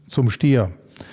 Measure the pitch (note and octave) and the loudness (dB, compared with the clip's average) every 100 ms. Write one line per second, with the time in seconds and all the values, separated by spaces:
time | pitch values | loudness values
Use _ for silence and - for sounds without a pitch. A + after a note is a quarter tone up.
0 | - - A#2+ - C#3+ C3 F#2 - - - | -8 -2 -2 0 2 2 0 -6 -20 -20
1 | - | -20